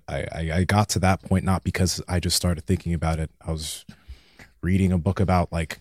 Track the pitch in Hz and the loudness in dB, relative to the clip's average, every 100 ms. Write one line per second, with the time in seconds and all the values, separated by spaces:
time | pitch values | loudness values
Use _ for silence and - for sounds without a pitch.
0 | - 71 - - 80 80 90 104 107 - | -6 -6 -6 -6 -4 0 2 2 2 2
1 | 92 95 - 92 87 92 - - 92 - | 2 2 2 0 2 0 0 0 0 -2
2 | - 90 87 - 90 82 - 90 85 85 | -4 -2 0 0 0 -2 0 -2 -2 -2
3 | 80 80 78 _ - 80 78 - - - | -2 -2 -4 _ -8 -6 -8 -12 -16 -20
4 | - - _ - - _ 85 92 95 90 | -20 -20 _ -20 -20 _ 0 4 4 2
5 | 80 92 92 90 85 85 82 - | 2 2 4 2 2 -2 -4 -8